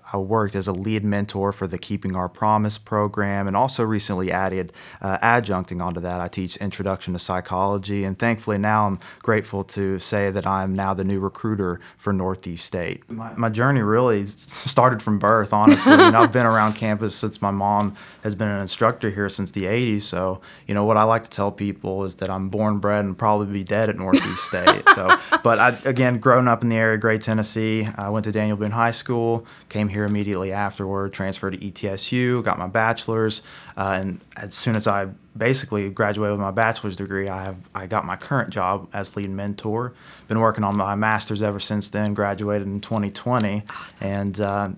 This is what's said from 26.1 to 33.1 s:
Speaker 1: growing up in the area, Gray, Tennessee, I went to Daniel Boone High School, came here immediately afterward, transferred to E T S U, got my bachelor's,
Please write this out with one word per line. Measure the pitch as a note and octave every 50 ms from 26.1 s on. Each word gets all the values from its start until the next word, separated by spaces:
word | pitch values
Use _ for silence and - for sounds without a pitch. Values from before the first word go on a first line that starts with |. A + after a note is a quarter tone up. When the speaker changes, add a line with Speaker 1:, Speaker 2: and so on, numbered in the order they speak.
| B2 A2+
Speaker 1:
growing | - C3+ A#2+ B2 B2+ B2
up | A#2 - -
in | A#2
the | A2+
area, | A2+ A2+ A2 A2 G#2+
Gray, | A2 A2+ A2 A2
Tennessee, | - A#2 A2 G#2+ G#2+ G#2+ - A2+ A2 A2 A2 A2 G#2+ G#2+ G#2
I | - G2+ G2+
went | G#2+ A2 G#2
to | G#2+ G2+
Daniel | G#2+ G#2+ G#2+ G#2+ G2+
Boone | G#2+ G#2
High | G#2+ A#2 A#2 A#2
School, | A#2 - - - B2 A#2 A#2 A#2 A#2 A2+ A2+ - - - - -
came | - G#2+ G#2+ G2+
here | F#2+ G#2 G#2
immediately | G2+ G#2 G#2 G#2 G#2 G2+ F2+ F#2+ F#2+
afterward, | F#2+ G2+ G2+ G2 F#2+ - G2+ F#2+ G2 G2 G2 G2 F#2+
transferred | - F#2+ F#2+ F#2+ - - G2
to | F#2+ - -
E | G2+
T | F2 - - G2+
S | G2 G2 - -
U, | B2+ B2 B2+ B2 B2 B2
got | A2 G#2+ - -
my | F2 F#2
bachelor's, | F#2 A2+ A2 A2+ A2+ - - -